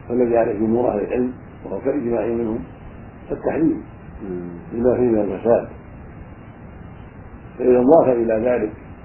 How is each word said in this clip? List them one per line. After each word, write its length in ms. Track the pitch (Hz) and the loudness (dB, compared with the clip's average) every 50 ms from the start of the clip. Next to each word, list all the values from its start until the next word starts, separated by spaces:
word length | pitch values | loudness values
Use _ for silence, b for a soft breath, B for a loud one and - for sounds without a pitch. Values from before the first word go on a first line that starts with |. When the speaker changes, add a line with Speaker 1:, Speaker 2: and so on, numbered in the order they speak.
| - - | -8 -2
Speaker 1:
فالذي 280 | 120 123 123 117 117 | 0 2 2 4 4
عليه 220 | 117 113 120 104 98 | 4 2 2 0 0
جمهور 320 | 110 110 113 120 120 113 | 2 2 2 2 2 2
أهل 80 | 104 101 | 0 0
العلم 340 | 95 87 101 123 123 127 127 - - - - - - | 0 0 0 0 0 -2 -4 -8 -14 -18 -16 -14 -10
وهو 140 | - 98 98 | -8 -8 -4
كالإجماع 460 | - 135 143 147 117 120 117 110 104 | -2 -2 -2 0 -2 -2 0 0 0
منهم 340 | 113 117 117 117 107 113 - - - - - - - - - - - - - - - | 0 -2 -2 -2 -2 -4 -4 -6 -10 -14 -16 -18 -16 -16 -16 -18 -18 -18 -14 -10 -8
التحريم 520 | 143 - - 139 - 135 165 147 110 - - - - - - - - - 110 | -6 -4 -4 -2 0 2 2 2 2 0 -6 -12 -18 -18 -18 -16 -14 -12 -10
Speaker 2:
مم. 260 | 95 90 87 87 87 87 85 82 - 104 | -8 -8 -8 -8 -10 -12 -12 -12 -8 -2
Speaker 1:
لما 220 | 117 117 123 113 | 2 2 4 4
فيه 60 | 110 | 4
من 180 | 123 120 110 107 | 4 4 4 4
الفساد. 480 | 101 95 95 90 - 113 113 98 - - - - - - - - - - - - - - - - - - - - - - - - - - - - - - - - - - - - - - - | 2 0 -2 0 4 4 4 4 2 -2 -10 -16 -18 -18 -18 -16 -16 -16 -16 -16 -16 -16 -18 -18 -18 -18 -18 -18 -18 -18 -16 -16 -16 -16 -16 -18 -18 -18 -18 -18 -18 -18 -18 -18 -18 -14 -8
فإذا 220 | - 127 127 123 123 | 0 4 4 6 6
انضاف 280 | 123 135 160 165 131 | 8 8 8 8 8
إلى 420 | 131 123 120 113 113 110 110 113 123 | 6 4 2 2 2 0 2 2 0
ذلك 220 | 123 117 107 107 107 - - - - - | 0 0 -2 -4 -6 -8 -16 -18 -18 -18